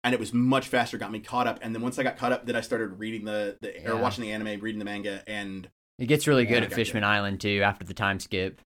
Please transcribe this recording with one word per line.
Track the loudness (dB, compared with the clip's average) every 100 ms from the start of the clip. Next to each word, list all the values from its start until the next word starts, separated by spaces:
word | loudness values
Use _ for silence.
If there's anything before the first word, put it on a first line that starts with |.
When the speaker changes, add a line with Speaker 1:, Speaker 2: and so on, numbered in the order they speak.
Speaker 1:
And | 0
it | 0
was | 0
much | 2 4 4 4
faster, | 0 0 -4
got | -8
me | -10
caught | -4 0 0
up. | -2
And | -6
then | -4
once | -4 2
I |
got | 2 2
caught | 0
up, | 2 0
then | -2
I |
started | 0 -2 -2 -4
reading | -6 -4 -2
the, | -2 -2 -6
the | -12 -8 -2
or | 0
Speaker 2:
Yeah. |
Speaker 1:
watching | 0 0
the | -4
anime, | -4 -4 -4
reading | -6 -6
the | -6
manga, | -6 -6 -8 -8
and | -8 -6 -10 -12 _ _ -6
Speaker 2:
It | 2
gets | 4 6
really | 4
Speaker 3:
Yeah. | 6
Speaker 2:
good | 4
Speaker 1:
I |
Speaker 2:
at | 2
Speaker 1:
got | 0
Speaker 2:
Fishman | 0 2
Speaker 1:
you. | 2
Speaker 2:
Island, | 2 0 -2
too, | 0 4
after | 2 2
the | -10
time | -2 0 0
skip. | -2 -2 -2 -6